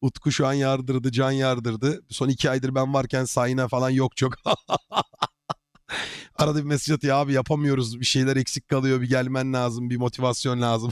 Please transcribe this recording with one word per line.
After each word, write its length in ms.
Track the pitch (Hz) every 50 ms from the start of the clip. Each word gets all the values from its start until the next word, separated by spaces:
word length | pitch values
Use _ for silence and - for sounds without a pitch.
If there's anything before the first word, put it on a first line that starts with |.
Utku 320 | 139 127 - - - 151
şu 140 | - - 143
an 60 | 135
yardırdı, 600 | 139 139 135 131 135 131 127 131 131 131 117 131
Can 180 | 117 131 135 135
yardırdı. 760 | 135 135 135 131 127 120 113 120 110 107 127 143 156 - - -
Son 180 | - - 135 135
iki 220 | 131 - - 143
aydır 240 | 131 131 131 131 131
ben 200 | 135 131 135 139
varken 300 | 135 127 - - 131 131
Sayın'a 440 | - - 131 123 123 127 131 127 113
falan 220 | 131 123 127 131
yok 260 | 131 131 131 123 -
çok. 180 | - 131 127 - -
<laughs> 60 | - - 208 - _ - 190 - _ - 214 - - _ _ - - - _ _ _ - - _ _ _ _ _ _ - - - - - - - - - _
Arada 220 | - 151 151 147 151
bir 60 | 143
mesaj 260 | 147 147 131 - 147
atıyor, 260 | 156 139 - 143 135
"Abi 160 | 143 147 139
yapamıyoruz, 680 | 139 131 123 - 156 147 147 143 139 131 120 113 117 123
bir 40 | 123
şeyler 320 | - - 135 131 135 135
eksik 320 | 135 123 - - 131 - -
kalıyor, 320 | 143 131 131 135 131 127
bir 80 | 123 120
gelmen 440 | 131 127 127 127 135 131 131 131
lazım, 380 | 131 127 123 120 113 120 123 120
bir 60 | 123
motivasyon 640 | 120 123 120 - - 127 123 117 - - 131 123 120
lazım." 280 | 120 120 117 110 113 120